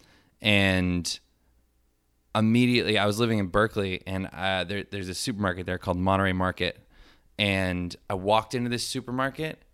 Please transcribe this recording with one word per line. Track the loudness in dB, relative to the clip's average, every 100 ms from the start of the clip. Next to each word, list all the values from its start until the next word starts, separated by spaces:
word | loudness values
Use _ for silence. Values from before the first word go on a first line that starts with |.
| _ _ _ -2
and | 2 4 4 4 2 0 -4 -8 _ _ _ _ _ _ _ _ _ _ _
immediately | 0 4 4 6 4 2 2
I |
was | 2 2
living | 2 2
in | 0
Berkeley, | 2 2 0 -4 -4 -6
and, | -6 -6
uh, | -4 -2 -2
there, | -2 -6 -8
there's | -8 -8
a |
supermarket | -6 -6 -2 -2 -2
there | -6 -4
called | -2 0
Monterey | 2 2 2
Market, | 0 -2 -2 -4 -6 -16 -20 -20 _ _ -4
and | 0 0 0 -2 -6 -8 -8
I |
walked | -4 0 0 0
into | -4 -4
this | -6 -6
supermarket | -8 -6 -4 -4 -6 -10 -10 _